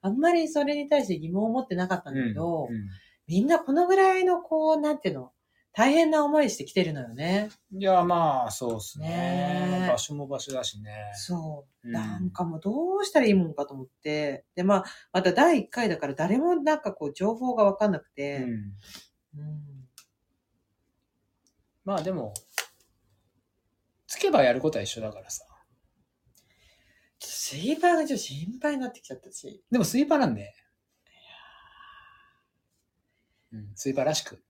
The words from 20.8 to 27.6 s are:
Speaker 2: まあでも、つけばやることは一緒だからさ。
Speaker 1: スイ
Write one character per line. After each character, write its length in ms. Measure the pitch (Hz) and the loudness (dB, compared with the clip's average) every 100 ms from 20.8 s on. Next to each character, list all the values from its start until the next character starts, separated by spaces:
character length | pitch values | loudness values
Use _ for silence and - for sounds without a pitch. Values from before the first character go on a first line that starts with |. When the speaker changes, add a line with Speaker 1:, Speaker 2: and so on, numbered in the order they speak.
| _ _ _ _ _ _ _ _ _ _ 190 | _ _ _ _ _ _ _ _ _ _ -4
Speaker 2:
ま 100 | 196 | -2
あ 60 | |
で 100 | 160 | -2
も、 220 | 180 110 101 _ - - _ _ _ _ _ _ _ _ _ _ _ _ _ _ | -4 -6 -10 _ -10 -10 _ _ _ _ _ _ _ _ _ _ _ _ _ _
つ 100 | - | -2
け 120 | 403 | 2
ば 140 | 302 | 6
や 80 | 131 | 4
る 80 | 135 | 4
こ 120 | 156 | 0
と 60 | 120 | -2
は 60 | |
一 40 | 95 | -6
緒 140 | - | -8
だ 100 | 110 | -10
か 100 | 101 | -12
ら 80 | 95 | -14
さ。 160 | - - _ _ _ _ _ _ _ _ _ _ _ _ _ _ _ _ _ | -16 -16 _ _ _ _ _ _ _ _ _ _ _ _ _ _ _ _ _
Speaker 1:
ス 360 | - - - | -12 -8 -8
イ 180 | 135 | -6